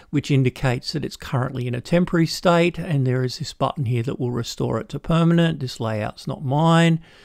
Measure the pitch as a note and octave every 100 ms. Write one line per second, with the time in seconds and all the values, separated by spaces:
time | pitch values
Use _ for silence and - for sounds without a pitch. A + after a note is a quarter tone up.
0 | - D3 - C#3 B2+ - C3+ A#2+ - D#3
1 | B2+ - - C3 C3 B2+ B2 A#2+ - F3
2 | F3+ F3 E3 - F#3 E3+ F3 E3 F#3 C#3+
3 | C3 B2+ B2+ - - - C3 - A#2 B2
4 | A#2 - B2 B2 A#2 - B2 A#2 G#2+ C#3+
5 | - E3 E3 E3+ E3 D#3+ C3 - A2+ G#2+
6 | A2+ - - C3 C3+ C#3+ E3 E3 E3 E3
7 | - -